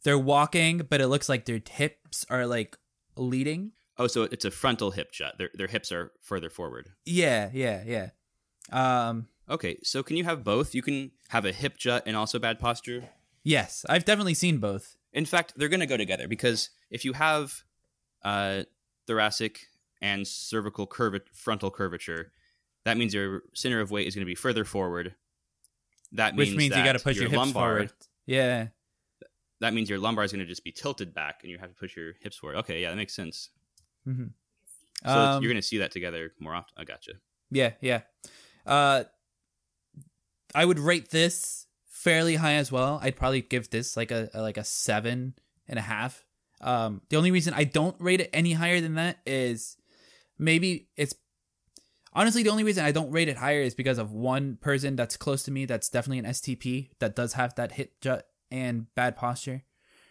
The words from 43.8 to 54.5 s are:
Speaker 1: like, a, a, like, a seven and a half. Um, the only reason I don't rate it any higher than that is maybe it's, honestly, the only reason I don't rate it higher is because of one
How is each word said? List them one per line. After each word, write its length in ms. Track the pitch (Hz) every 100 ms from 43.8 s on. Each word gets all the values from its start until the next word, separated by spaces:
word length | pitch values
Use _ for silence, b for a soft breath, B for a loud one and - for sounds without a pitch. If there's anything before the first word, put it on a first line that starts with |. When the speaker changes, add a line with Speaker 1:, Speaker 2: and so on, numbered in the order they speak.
| 123 -
Speaker 1:
like, 140 | 117
a, 180 | 117 110 110
a, 60 |
like, 140 | 110 104
a 60 |
seven 680 | 110 - - 107 117 123 127 - _ _ -
and 120 | 117
a 20 |
half. 420 | 104 107 127 - _ _ _ _
Um, 400 | - 123 113 101 -
the 80 | 156
only 140 | 180
reason 240 | 185 160 151
I 80 |
don't 320 | 143 156 156 -
rate 220 | 180 185
it 80 | -
any 200 | 156 170
higher 260 | 160 170 175
than 140 | 160
that 240 | 160 170 - -
is 520 | 135 127 113 - - b b b b b -
maybe 520 | 160 165 185 175 - -
it's, 200 | 143 - _ _ _ _ _ - b b b
honestly, 300 | - 226 240
the 80 | 214
only 120 | 214
reason 220 | 214 185 151
I 60 |
don't 180 | 156 143
rate 200 | 160 160
it 80 | 120
higher 240 | 135 147
is 120 | 131
because 240 | 123 131 120
of 140 | 107
one 460 | 107 127 131 139